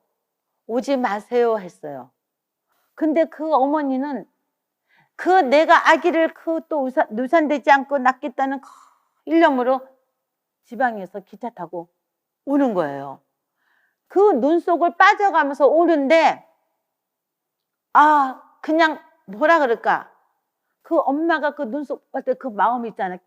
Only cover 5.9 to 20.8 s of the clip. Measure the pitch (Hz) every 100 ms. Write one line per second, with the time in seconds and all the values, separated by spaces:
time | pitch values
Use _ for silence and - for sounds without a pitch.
5.9 | 320 349 320 320 - - 330 - 311 262
6.9 | 285 - 214 254 330 302 294 302 277 262
7.9 | 285 247 254 294 247 269 269 - - _
8.9 | _ _ _ - 330 320 262 247 262 -
9.9 | _ _ _ _ _ _ _ _ 226 254
10.9 | 220 185 208 190 208 240 233 175 180 170
11.9 | _ _ _ _ _ - 285 269 190 151
12.9 | 139 139 135 _ _ _ _ _ _ _
13.9 | _ _ 349 415 294 262 339 - 339 339
14.9 | 339 381 415 403 320 285 285 277 302 339
15.9 | 320 269 330 285 156 _ _ _ _ _
16.9 | _ _ _ _ _ _ _ _ _ _
17.9 | 247 302 302 269 254 _ _ - 311 320
18.9 | 294 - _ - 202 302 330 269 226 220
19.9 | 160 - _ _ _ _ _ _ _